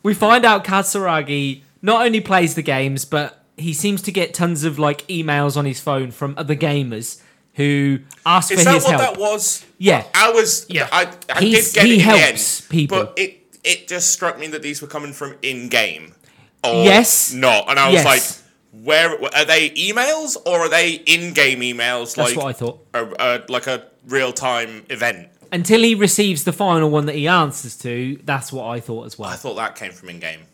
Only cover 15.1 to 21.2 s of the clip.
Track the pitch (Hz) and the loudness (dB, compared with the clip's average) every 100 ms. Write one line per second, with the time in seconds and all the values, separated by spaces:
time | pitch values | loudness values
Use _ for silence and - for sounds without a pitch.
15.1 | 135 139 131 135 127 123 120 104 78 80 | -12 -14 -8 -8 -8 -2 0 0 -6 -18
16.1 | _ _ _ _ _ 127 117 196 202 233 | _ _ _ _ _ 0 4 6 6 6
17.1 | - - 127 131 107 - 139 135 180 143 | 0 0 2 4 4 2 2 6 6 6
18.1 | 127 - - _ _ _ 110 117 156 165 | 2 0 -10 _ _ _ -10 0 2 2
19.1 | 147 131 147 151 160 151 151 185 220 269 | -2 -2 -2 2 2 2 -2 -4 0 0
20.1 | 311 302 - 170 175 165 165 170 156 147 | -2 -4 -6 -2 0 2 2 0 -2 0
21.1 | 165 | 0